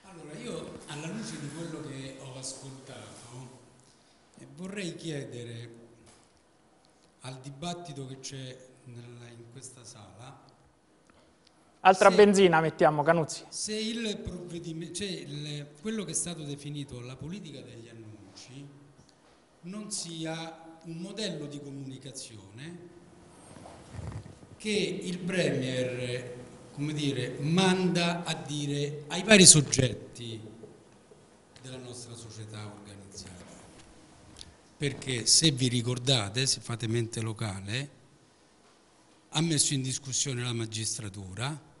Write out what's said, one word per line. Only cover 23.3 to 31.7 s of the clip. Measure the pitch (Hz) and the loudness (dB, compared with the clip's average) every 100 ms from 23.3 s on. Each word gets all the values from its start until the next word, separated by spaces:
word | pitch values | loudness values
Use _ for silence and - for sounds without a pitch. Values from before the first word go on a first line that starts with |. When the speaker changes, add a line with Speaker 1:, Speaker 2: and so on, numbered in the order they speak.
| - - - - - - - - - - - - - | -20 -20 -18 -16 -18 -14 -10 -8 -10 -12 -18 -20 -8
Speaker 1:
che | 214 | 0
il | 202 180 - 180 180 | 2 2 0 -4 -4
Premier, | 175 185 151 123 127 127 127 123 123 123 123 - - - - | 0 2 4 2 0 0 0 -2 -2 -4 -6 -12 -14 -16 -14
come | - 147 | -4 -2
dire, | 147 143 123 120 95 | 0 0 0 -2 -2
manda | 139 170 190 185 180 165 170 170 | 2 6 6 6 4 4 4 2
a | 160 | -2
dire | 160 - 147 143 143 143 - - | -4 -4 -2 0 0 -2 -4 -4
ai | 170 | -4
vari | 190 214 180 | 8 12 12
soggetti | 156 131 - 127 107 - - 117 113 107 - - - - - - - - - - - | 12 10 4 4 2 -10 -10 -8 -8 -12 -16 -18 -20 -20 -20 -20 -20 -20 -20 -20 -20
della | 127 | -16